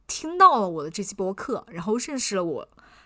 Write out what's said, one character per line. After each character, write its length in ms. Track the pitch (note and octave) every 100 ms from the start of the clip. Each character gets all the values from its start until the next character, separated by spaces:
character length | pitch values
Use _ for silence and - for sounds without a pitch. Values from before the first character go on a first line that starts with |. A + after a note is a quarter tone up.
| -
听 300 | - D#4 F4+
到 220 | F#4+ C4+
了 80 | F#3+
我 160 | D#3+
的 60 | D3
这 140 | D#3+
期 100 | G3
播 200 | G3+ F#3+
客， 320 | G3 - A3+ -
然 140 | E3+
后 140 | E3+ A#3
认 200 | B3 C4+
识 180 | - G3
了 80 |
我， 240 | E3+ C3 - _ - -